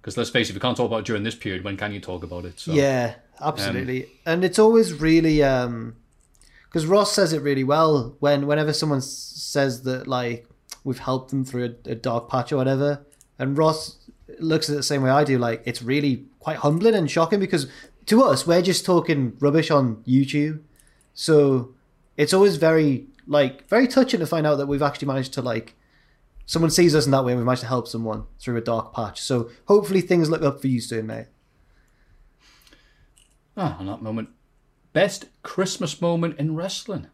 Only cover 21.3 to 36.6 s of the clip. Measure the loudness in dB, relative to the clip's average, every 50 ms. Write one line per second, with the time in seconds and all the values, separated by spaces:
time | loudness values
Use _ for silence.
21.3 | 6 6 6 6 4 0 -2 -6 -16 _ _ _ _ _ _ _ _ -2 0 2
22.3 | 4 6 6 4 4 4 2 4 4 4 4 2 0 -2 -4 -12 _ _ _ 0
23.3 | 2 2 2 2 -2 -10 _ 0 2 2 2 4 4 2 2 2 0 -2 -2 -2
24.3 | -2 0 2 2 0 0 0 -2 -2 0 0 -2 -2 -4 -6 -4 -4 -4 -4 -6
25.3 | -8 -6 -6 -4 -6 -6 -8 -10 _ _ _ _ _ _ _ _ _ _ _ _
26.3 | _ -20 -12 -6 -2 0 0 2 4 4 4 6 6 4 4 4 2 2 2 0
27.3 | 0 0 0 0 0 -2 -2 -4 -4 -4 -4 -4 -8 -6 -6 -6 -6 -8 -10 -14
28.3 | -18 -12 -8 -6 -4 -4 -2 -2 -4 -4 -4 -6 -8 -8 -8 -8 -8 -12 -6 -2
29.3 | -2 -2 -2 -4 -12 _ _ 4 4 4 4 2 0 -2 2 2 2 2 2 0
30.3 | 0 0 0 -2 -2 -2 -2 -2 -2 -2 -4 -6 -8 -8 -8 -8 -10 -12 -14 _
31.3 | _ _ _ _ _ _ _ _ _ _ _ _ _ _ _ _ _ _ _ _
32.3 | _ _ _ _ _ _ _ _ -20 _ _ _ _ _ _ _ _ _ _ _
33.3 | _ _ _ _ _ -6 -4 -4 -4 -6 -8 -10 -10 -10 -8 -8 -8 -8 -8 -10
34.3 | _ _ _ _ _ _ _ _ _ _ _ _ _ 0 0 0 -2 -10 -16 _
35.3 | _ _ -18 -10 -4 -4 -4 -4 -4 -6 -6 -8 -6 -4 -2 -2 0 0 -2 -4
36.3 | -4 -4 -4 -4 -4 -6